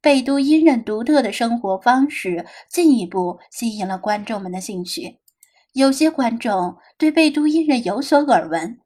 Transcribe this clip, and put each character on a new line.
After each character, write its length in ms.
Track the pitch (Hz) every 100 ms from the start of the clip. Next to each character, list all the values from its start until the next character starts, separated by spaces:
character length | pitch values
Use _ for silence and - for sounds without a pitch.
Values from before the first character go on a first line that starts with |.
贝 220 | 302 277
都 160 | 247 277
因 260 | 277 311
人 200 | 320 254
独 180 | 233 214
特 180 | 240 302
的 120 | 226
生 260 | 202 233 233
活 180 | 202 190
方 320 | 240 254 277
式 380 | - 196 170 175 - -
进 260 | - 339 254
一 80 |
步 360 | 175 190 180 175 _
吸 260 | - 233 208
引 100 | 190
了 120 | 185
观 260 | 196 208
众 160 | 208 220
们 120 | 185
的 80 | 180
兴 240 | 190 190
趣。 340 | 180 - - _ _ _ _ _ _
有 180 | 262 269
些 180 | 269 311
观 300 | 320 247 226
众 380 | 240 196 180 180 _ _
对 140 | 311
贝 180 | 302 311
都 200 | 294 302
因 180 | 311 311
人 160 | 262
有 180 | 180 202
所 160 | 277 294
耳 320 | 285 202 160
闻 300 | 165 165 233